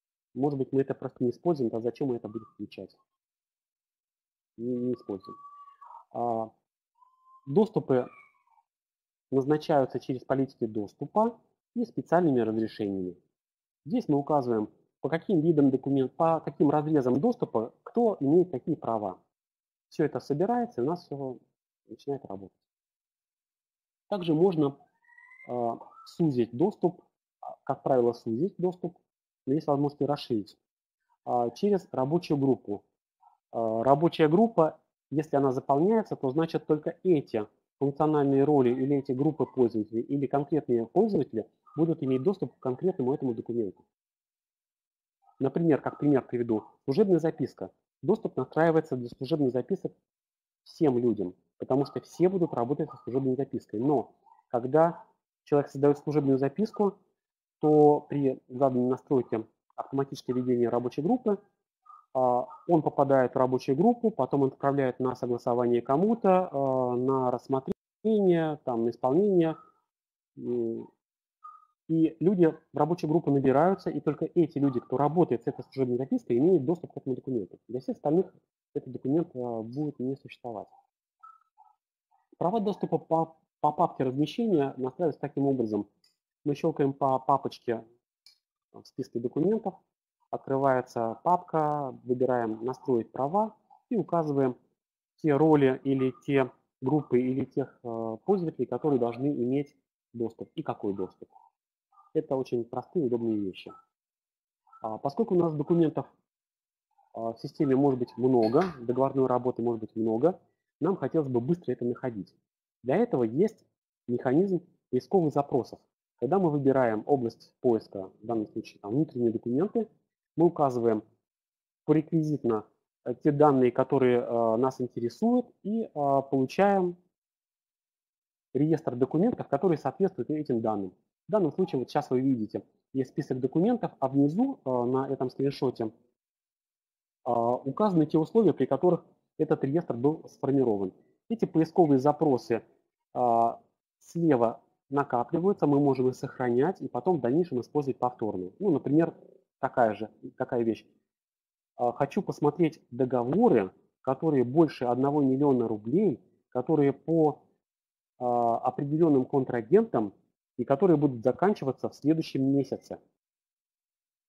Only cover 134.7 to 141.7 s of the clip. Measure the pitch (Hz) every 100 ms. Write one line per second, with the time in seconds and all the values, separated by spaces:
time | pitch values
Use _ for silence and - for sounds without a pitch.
134.7 | 123 120 131 139 135 127 - 139 139 131
135.7 | - 110 - _ _ _ _ _ _ _
136.7 | _ _ _ _ _ 131 117 117 123 139
137.7 | 135 214 175 151 156 156 226 196 - 135
138.7 | 135 180 170 - _ _ - 151 151 143
139.7 | 147 - 117 139 156 - _ 135 139 123
140.7 | 101 95 - _ _ - 226 185 160 160